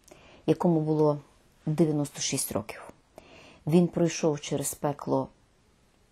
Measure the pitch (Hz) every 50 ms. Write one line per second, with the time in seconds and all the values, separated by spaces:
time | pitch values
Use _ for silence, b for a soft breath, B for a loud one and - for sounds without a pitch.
0 | _ B B B B B B B B - 156 151 - 180 170 160 156 151 156 151
1 | 156 151 147 147 143 _ _ _ _ _ _ _ - 160 156 147 170 156 151 147
2 | 143 143 - - 147 - - 135 - - - - - - - - - - - _
3 | _ _ - B B B B B B B B B B 151 151 180 175 165 - 180
4 | 175 165 - - - 165 147 143 - - 156 139 139 - - - - 147 143 -
5 | - - 135 135 131 - - _ _ _ _ _ _ _ _ _ _ _ _ _
6 | _ _